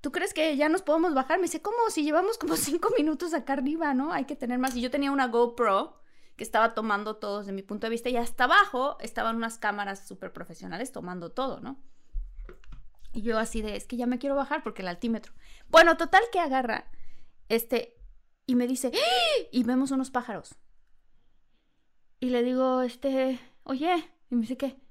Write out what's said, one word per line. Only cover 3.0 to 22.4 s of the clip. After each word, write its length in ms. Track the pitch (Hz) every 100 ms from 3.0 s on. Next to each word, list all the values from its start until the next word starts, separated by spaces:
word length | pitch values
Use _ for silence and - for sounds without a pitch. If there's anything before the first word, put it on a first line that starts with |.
| 311 302 349
acá 200 | 320 226
arriba, 400 | 269 262 320 311
¿no? 180 | 254 294
Hay 120 | -
que 120 | 262 294
tener 220 | 240 247
más". 160 | 262 247
Y 40 |
yo 100 | 247
tenía 220 | 247 277
una 160 | 277 254
GoPro 720 | 233 240 240 226 196 277 - - - - -
que 80 |
estaba 300 | 123 220 226
tomando 420 | 220 220 202 208 214
todo 240 | 208 202
desde 120 | 196
mi 100 | 196
punto 240 | 196 208 226
de 40 |
vista, 180 | 226 240
y 80 | 247
hasta 280 | 233 -
abajo 520 | 247 370 403 247 269 -
estaban 360 | 220 - 220 226
unas 220 | 226 226
cámaras 500 | 214 208 202 196 -
súper 240 | 190 190
profesionales 580 | 175 175 165 180 175 262
tomando 420 | - 180 180 170
todo, 280 | 208 262 214
¿no? 220 | - 269 - - - - - - - - - - - - -
Y 100 | 240
yo 160 | 214 220
así 240 | 226 226
de, 140 | 214 202
"Es 100 | -
que 100 | 240
ya 100 | 240
me 120 | 247
quiero 160 | 277 277
bajar 260 | 269 302
porque 200 | 262 202
el 60 | 185
altímetro". 440 | 175 233 226 - - - - -
Bueno, 280 | 320 339 330
total 260 | 330 381 466
que 80 | 370
agarra, 500 | 320 262 240 214 - - - - - - -
este, 480 | 233 226 233 - - - - _ _ -
y 80 |
me 120 | 247 247
dice, 260 | 262 254
"¡Ah!", 480 | 370 640 740 679 554 -
y 140 | 247
vemos 260 | 226 254 269
unos 200 | 269 262
pájaros. 440 | 247 233 190 - - - - - - _ - _ _ _ _ _ _ _ _ _ _
Y 100 | 254
le 120 | 247